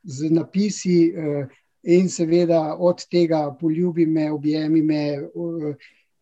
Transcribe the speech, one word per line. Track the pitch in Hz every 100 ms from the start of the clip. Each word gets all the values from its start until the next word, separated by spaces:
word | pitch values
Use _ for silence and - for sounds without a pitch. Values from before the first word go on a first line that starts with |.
z | 185 131 156
napisi, | 165 151 190 208 - 185 175 165
eh, | 175 151 143 135 _ _ _
in | - 170 185
seveda | - 160 175 170 165 156 160
od | 175 175
tega | - 175 170 160 147
poljubi | 139 165 156 180 165 160
me, | 160 151
objemi | 151 147 156 156 160
me, | 156 151 147
eh, | 143 - 170 170 165 151 143 - _ _ _